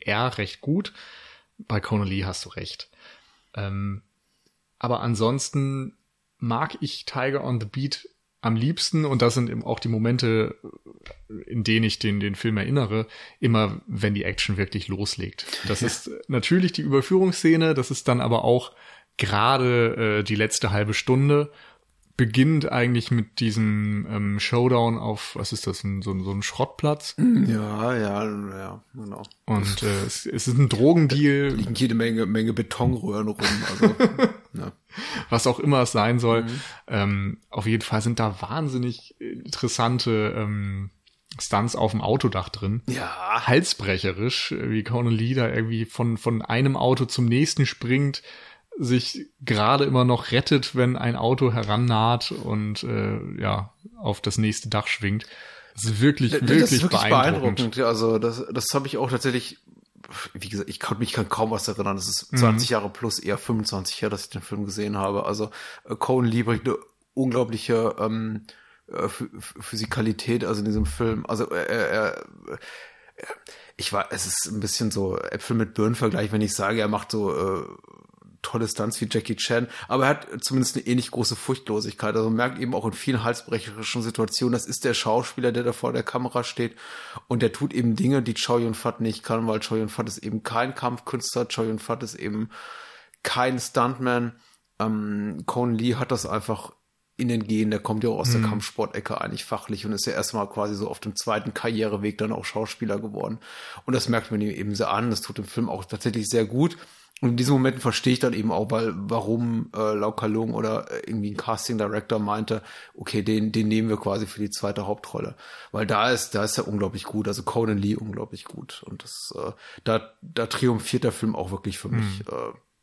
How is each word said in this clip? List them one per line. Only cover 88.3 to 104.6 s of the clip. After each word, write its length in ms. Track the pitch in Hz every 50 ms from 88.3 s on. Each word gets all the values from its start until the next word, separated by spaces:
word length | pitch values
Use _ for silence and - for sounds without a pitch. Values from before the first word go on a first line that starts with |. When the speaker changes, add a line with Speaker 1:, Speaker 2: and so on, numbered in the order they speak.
Speaker 2:
Chow 260 | 113 - - - 120 120
Yun-Fat 440 | 117 117 110 - - 120 113 -
nicht 220 | 113 113 107 - -
kann, 220 | - 113 113 113
weil 140 | 113 107 107
Chow 160 | - - 113
Yun-Fat 320 | 110 110 107 - - 113 107
ist 100 | - - -
eben 180 | - 107 107
kein 320 | - - 120 113 123 131 131
Kampfkünstler, 760 | - 131 123 123 113 - - - 120 - - - 120 120 -
Chow 180 | - 113 113
Yun-Fat 360 | 113 110 110 - - 117 120
ist 120 | 120 110 -
eben 340 | - - 101 104 107 110 107 - - - - - - - - - - - _ _ _
kein 360 | - - - 123 127 131 127 123
Stuntman. 720 | - - - 135 120 127 131 123 127 123 120 120 120 117 - _ _ _ _ _ _ _ _ -
Ähm, 640 | 107 110 110 107 104 104 104 104 104 107 82 73 -
Conan 300 | - - 120 123 123 117
Lee 220 | 110 117 123 113
hat 140 | 135 127 -
das 140 | 127 113 -
einfach 480 | - 98 107 - - 107 - - - - _ _ _ _ _ _ _ _ -
in 100 | 123 120
den 180 | 120 113 104
Genen, 240 | 104 110 107 110 107
der 100 | 107 104
kommt 220 | - - 107 107 113
ja 40 | 117
auch 120 | 110 104
aus 100 | - 123
der 100 | 117 113
Speaker 1:
Mhm. 80 | 110 107
Speaker 2:
Kampfsportecke 720 | 110 107 - - - - 107 - - 107 - - - -
eigentlich 240 | - - 110 - -
fachlich 400 | - 110 101 - - 107 98 -
und 80 | 104
ist 140 | 107 98 -
ja 80 | - -
erstmal 340 | - 104 - - 107 101 98
quasi 260 | - 110 104 104 104
so 140 | 98 107 -
auf 120 | - -
dem 140 | - 107 98
zweiten 380 | - - 120 107 107 95 117
Karriereweg 640 | - - - 113 117 107 110 104 104 101 104 107 104
dann 160 | - 107 107
auch 140 | 107 101 92
Schauspieler 520 | - - 107 110 - - - 120 107 101 104
geworden. 400 | 110 104 104 101 - - 110 113 - - - - - - - - -
Und 100 | - 127
das 140 | 120 - 120
merkt 220 | 117 110 - -
man 100 | 113 104
ihm 80 | 104 104
eben 260 | - -